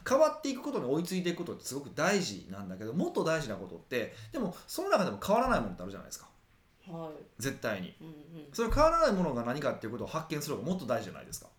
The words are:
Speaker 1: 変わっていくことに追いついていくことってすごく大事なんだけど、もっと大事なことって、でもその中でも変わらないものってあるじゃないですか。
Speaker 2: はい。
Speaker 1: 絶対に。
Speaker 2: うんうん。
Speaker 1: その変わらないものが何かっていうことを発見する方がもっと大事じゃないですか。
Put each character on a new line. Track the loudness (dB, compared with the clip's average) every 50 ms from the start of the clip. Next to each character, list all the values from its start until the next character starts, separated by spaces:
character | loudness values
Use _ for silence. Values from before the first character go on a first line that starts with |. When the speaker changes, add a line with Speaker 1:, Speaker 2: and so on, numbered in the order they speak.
| 2
Speaker 1:
変 | 4 6 8
わ | 8 6
っ | 6 2
て | -2 -4
い | -2
く | -2
こ | -4 -4
と | -2
に | 0 0
追 | 2 2 2
い | 2
つ | 0 0
い | 0 0
て | 0
い | 0
く | -2
こ | -4
と | -6 -8
っ |
て | -8 -8
す | -8 -8
ご | -8
く | -8 -8 -4
大 | 0 2 4 4 4
事 | 2 0 -4 -8 -10 -10
な | -10 -10
ん | -8 -8
だ | -8
け | -8 -6
ど、 | -2 0
も | 0 0 2
っ |
と | 2 2 2
大 | 2 2 2
事 | 0 -4
な | -6
こ | -6 -8
と | -10 -12
っ | -14
て、 | -8 -4 -2 -2 -2 -4 -6 -12 -14 -8
で | -4
も | -2 -2 -2 -4 -6 -12
そ | -8 -6 -4 2
の | 4
中 | 4 4 4
で | 2
も | 0 -2 2
変 | 4 4
わ | 4
ら | 4 4
な | 4
い | 2
も | 2 -2
の | -4
っ |
て | -8
あ | -8
る | -10
じ | -10
ゃ | -10
な | -12
い | -12
で |
す | -14 -14
か。 | -16 -18 -20 _ _ _ _ _ _ _ _ _ -14
Speaker 2:
は | -12 -10 -8 -8 -8
い。 | -10 -12 -16 -16 _ -6
Speaker 1:
絶 | -6 -6 -4
対 | -4 -4 -4 -4 -4
に。 | -6 -8 -12 -14
Speaker 2:
う | -16
ん |
う | -16
ん。 | -16 -16 -18 -16 -16 -16 -14 -8 -4
Speaker 1:
そ | -2
の | 0 2
変 | 6 6 6
わ | 6
ら | 8 6
な | 6 6
い |
も | 6 4 4
の | 2 2
が | 0 0
何 | 0 0 0
か | 0 0
っ | 0 -2
て | -4
い | -6
う | -6
こ |
と | -6 -6
を |
発 | -4 -4 -6 -4
見 | -4 -4 -4
す | -2 -2
る | -4
方 | -2
が | 0
も | -2 -2
っ | 0
と | 0
大 | 0 0 0
事 | -2
じ | -6
ゃ | -10
な | -12 -12
い |
で | -12 -12
す | -12
か。 | -12 -16 -20